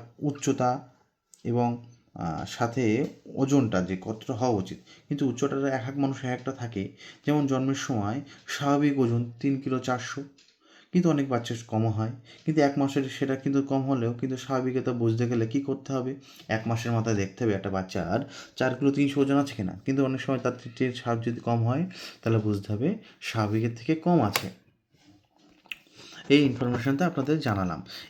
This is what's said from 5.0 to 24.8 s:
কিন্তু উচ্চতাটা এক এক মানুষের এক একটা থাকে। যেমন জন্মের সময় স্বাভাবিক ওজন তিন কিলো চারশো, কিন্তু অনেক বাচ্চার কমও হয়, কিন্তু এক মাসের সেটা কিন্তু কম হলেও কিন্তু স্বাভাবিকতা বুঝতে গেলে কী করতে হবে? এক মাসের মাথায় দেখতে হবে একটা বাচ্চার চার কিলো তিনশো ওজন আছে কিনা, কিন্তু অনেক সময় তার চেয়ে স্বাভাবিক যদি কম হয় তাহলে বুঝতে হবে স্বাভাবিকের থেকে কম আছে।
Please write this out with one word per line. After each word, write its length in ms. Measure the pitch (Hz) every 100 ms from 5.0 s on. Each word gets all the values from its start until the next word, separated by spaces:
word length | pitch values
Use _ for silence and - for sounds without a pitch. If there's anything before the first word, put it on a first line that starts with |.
| _
কিন্তু 200 | 143 139
উচ্চতাটা 400 | 120 139 139 139
এক 200 | 131 117
এক 100 | 139
মানুষের 320 | 139 135 127
এক 80 | 123
একটা 140 | 135
থাকে। 440 | 135 120 107 98 - - - -
যেমন 200 | 151 139
জন্মের 280 | 131 135
সময় 460 | 135 - 120 101 131 139 - -
স্বাভাবিক 520 | - 143 143 147 139
ওজন 340 | 120 117 120 -
তিন 200 | 143 135
কিলো 180 | 135 127
চারশো, 440 | 123 123 117 - 143 - _ _ _ - _
কিন্তু 180 | 180 170
অনেক 180 | 147 139
বাচ্চার 280 | 120 - 120 -
কমও 220 | 110 113
হয়, 220 | 104 110 - - -
কিন্তু 180 | - 156
এক 160 | 143 143
মাসের 260 | 139 143
সেটা 320 | 131 - 139 135
কিন্তু 260 | 143 139
কম 200 | 139 139
হলেও 300 | 131 135 117
কিন্তু 240 | 120 131 127
স্বাভাবিকতা 560 | - 131 127 127 123
বুঝতে 360 | 123 117 113 120
গেলে 180 | 120 113
কী 140 | 139
করতে 320 | 139 135 -
হবে? 220 | 135 127 135 - - -
এক 200 | 110 117
মাসের 240 | 113 117
মাথায় 240 | 117 113 104
দেখতে 280 | 95 -
হবে 100 | 117
একটা 160 | 98 101
বাচ্চার 600 | 95 92 95 82 110 139 - - -
চার 180 | 131
কিলো 180 | 123 139
তিনশো 280 | 139 139 143
ওজন 160 | 135 139
আছে 180 | 139
কিনা, 260 | - 92 92
কিন্তু 200 | - 135
অনেক 160 | 135 131
সময় 180 | - 131
তার 140 | 123 120 120 -
চেয়ে 160 | 131
স্বাভাবিক 320 | 120 120 117
যদি 160 | 117 120
কম 240 | - 117
হয় 220 | 113 135 185 - - -
তাহলে 160 | 113 113
বুঝতে 340 | 107 104 101
হবে 260 | 104 147 214 - -
স্বাভাবিকের 560 | - 113 104 110 117 117
থেকে 180 | -
কম 280 | 160 175 170
আছে। 280 | 107 104 - - _ _